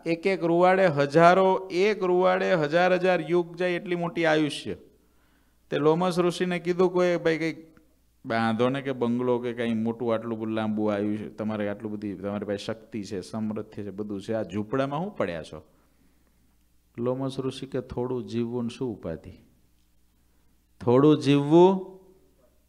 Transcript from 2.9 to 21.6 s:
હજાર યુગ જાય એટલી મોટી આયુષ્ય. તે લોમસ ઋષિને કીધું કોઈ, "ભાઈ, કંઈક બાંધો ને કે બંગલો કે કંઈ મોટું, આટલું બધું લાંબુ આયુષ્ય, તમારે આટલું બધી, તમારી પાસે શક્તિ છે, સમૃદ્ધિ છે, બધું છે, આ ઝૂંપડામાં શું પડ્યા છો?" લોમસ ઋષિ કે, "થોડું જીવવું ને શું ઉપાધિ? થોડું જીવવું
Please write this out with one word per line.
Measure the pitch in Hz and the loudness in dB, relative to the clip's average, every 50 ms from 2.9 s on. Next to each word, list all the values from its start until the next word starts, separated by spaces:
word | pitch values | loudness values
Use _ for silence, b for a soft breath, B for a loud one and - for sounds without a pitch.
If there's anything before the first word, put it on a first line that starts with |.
| 185 | 2
હજાર | 180 175 185 180 170 | 2 2 2 2 0
યુગ | 160 151 170 180 175 170 170 | 0 0 0 0 0 -2 -4
જાય | 170 185 180 | -4 -2 -2
એટલી | 175 170 170 175 175 | -2 -4 -4 -4 -4
મોટી | 175 170 170 - 170 165 | -4 -4 -4 -2 0 2
આયુષ્ય. | 160 156 156 156 143 135 - - 107 87 - - - _ _ _ _ _ _ _ _ _ _ _ _ _ _ _ _ | 2 4 2 2 0 -2 -6 -10 -10 -10 -12 -14 -20 _ _ _ _ _ _ _ _ _ _ _ _ _ _ _ _
તે | 143 143 | -4 0
લોમસ | 147 151 160 165 185 185 165 175 | 2 2 2 2 0 0 0 0
ઋષિને | 175 175 170 - 185 180 180 175 | 0 0 0 -2 -4 -4 -4 -4
કીધું | 160 175 180 170 185 180 180 | -4 -4 0 2 2 2 2
કોઈ, | 180 180 175 175 165 | 2 2 2 0 0
"ભાઈ, | 160 165 165 151 | 0 0 0 0
કંઈક | 165 160 156 - - - _ _ _ _ _ _ _ _ _ _ - | -2 -4 -6 -8 -14 -20 _ _ _ _ _ _ _ _ _ _ -8
બાંધો | 131 117 113 113 113 113 107 123 127 | -4 -2 0 2 0 2 2 2 2
ને | 135 139 | 0 -2
કે | 135 139 | -4 -6
બંગલો | 131 123 120 117 120 123 123 123 123 120 | -4 -2 -2 -2 0 0 0 0 0 0
કે | 123 123 113 | 0 -4 -4
કંઈ | 120 117 117 113 | -4 -2 -2 -2
મોટું, | 110 110 117 113 113 127 117 113 | -2 -2 -2 -4 -2 -2 -2 -2
આટલું | 110 117 120 113 110 | -2 -2 -6 -6 -6
બધું | 113 110 110 | -4 -4 -2
લાંબુ | 110 110 110 107 107 107 | -2 -2 -2 -2 0 0
આયુષ્ય, | 104 104 101 104 104 104 107 101 - | 0 0 0 -2 -2 -2 -4 -6 -10
તમારે | - - 107 107 107 104 104 101 | -10 -8 -6 -6 -4 -4 -4 -6
આટલું | 101 104 113 107 | -6 -6 -8 -10
બધી, | 104 104 104 104 95 | -8 -8 -8 -8 -8
તમારી | 85 92 101 101 104 101 | -6 -6 -6 -6 -6 -4
પાસે | 101 101 98 - | -6 -6 -6 -6
શક્તિ | - 110 - - - - 110 98 | -8 -10 -10 -12 -12 -12 -12 -10
છે, | 95 107 92 | -8 -8 -10
સમૃદ્ધિ | 87 - - 110 110 107 104 107 104 - - - 101 | -10 -8 -8 -6 -6 -6 -6 -8 -10 -12 -12 -12 -12
છે, | 101 | -12
બધું | 95 98 107 104 104 98 | -10 -10 -8 -8 -8 -10
છે, | 95 113 110 | -6 -6 -4
આ | 110 107 | -4 -4
ઝૂંપડામાં | 90 90 107 104 - - 135 135 139 143 156 | -4 -6 -6 -6 -4 -4 -4 -2 -2 -4 -6
શું | 180 208 208 | -8 -8 -6
પડ્યા | - 107 92 85 80 76 | -6 -4 -4 -4 -8 -10
છો?" | - 78 78 - _ _ _ _ _ _ _ _ _ _ _ _ _ _ _ _ _ _ _ _ _ _ _ _ _ _ 123 | -12 -16 -18 -18 _ _ _ _ _ _ _ _ _ _ _ _ _ _ _ _ _ _ _ _ _ _ _ _ _ _ -6
લોમસ | 117 123 127 131 135 135 127 - | -4 -4 -4 -4 -4 -6 -6 -6
ઋષિ | 131 131 131 - 135 | -8 -8 -8 -8 -12
કે, | 131 - 131 | -10 -8 -8
"થોડું | 123 - - 123 123 127 127 123 110 104 | -8 -8 -8 -6 -6 -4 -6 -6 -8 -6
જીવવું | 110 117 120 117 120 123 117 | -6 -6 -4 -4 -4 -6 -6
ને | 113 | -6
શું | - - 135 123 104 - | -6 -6 -8 -8 -8 -8
ઉપાધિ? | - 85 80 78 - 92 87 - _ _ _ _ _ _ _ _ _ _ _ _ _ _ _ _ _ _ _ _ _ _ _ _ _ _ _ _ | -10 -10 -10 -10 -12 -18 -20 -20 _ _ _ _ _ _ _ _ _ _ _ _ _ _ _ _ _ _ _ _ _ _ _ _ _ _ _ _
થોડું | - 123 120 131 139 151 151 151 | 0 4 4 6 6 6 6 4
જીવવું | 127 135 143 143 143 143 156 170 | 4 4 4 4 4 6 8 8